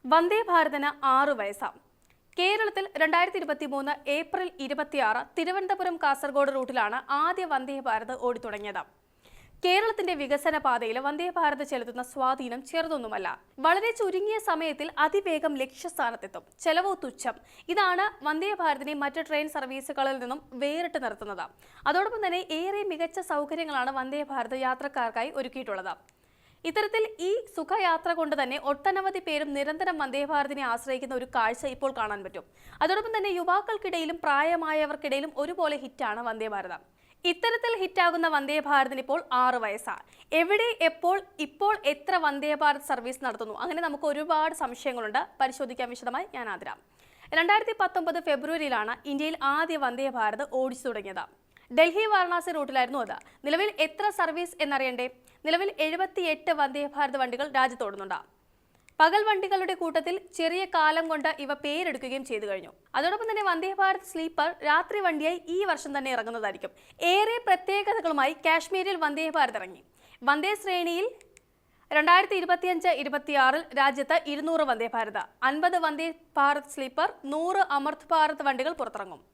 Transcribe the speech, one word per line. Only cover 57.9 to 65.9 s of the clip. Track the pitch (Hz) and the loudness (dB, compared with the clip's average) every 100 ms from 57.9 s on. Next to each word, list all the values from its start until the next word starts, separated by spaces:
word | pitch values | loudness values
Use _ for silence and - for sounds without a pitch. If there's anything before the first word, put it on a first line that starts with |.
| 202 190 180 - _ _ _ _ _ _ - | -6 -8 -8 -10 _ _ _ _ _ _ 4
പകൽ | 311 403 427 | 6 6 4
വണ്ടികളുടെ | 403 381 381 370 370 | 2 2 0 0 -2
കൂട്ടത്തിൽ | 339 320 330 381 - - | 0 0 0 -6 -6 -2
ചെറിയ | 330 349 381 | -2 0 0
കാലം | 359 311 320 330 | 4 4 4 0
കൊണ്ട് | 311 302 311 | 0 0 -2
ഇവ | 277 285 | -4 -4
പേരെടുക്കുകയും | 294 302 359 262 262 269 262 | -2 -2 -2 -4 -6 -6 -4
ചെയ്തു | 220 208 | -6 -4
കഴിഞ്ഞു. | 190 - - _ - | -6 -8 -20 _ 0
അതോടൊപ്പം | 330 415 453 | 0 0 -2
തന്നെ | 427 392 | 0 0
വന്ദേ | 330 370 392 | 0 -2 2
ഭാരത് | 381 381 - | 2 2 -4
സ്ലീപ്പർ | 330 320 330 302 349 294 | -6 -4 -2 -2 -2 2
രാത്രി | 311 - 415 370 | 2 2 0 0
വണ്ടിയായി | 311 311 349 349 359 | 0 -2 -2 -4 -2
ഈ | 392 | 0
വർഷം | 302 294 | -2 -2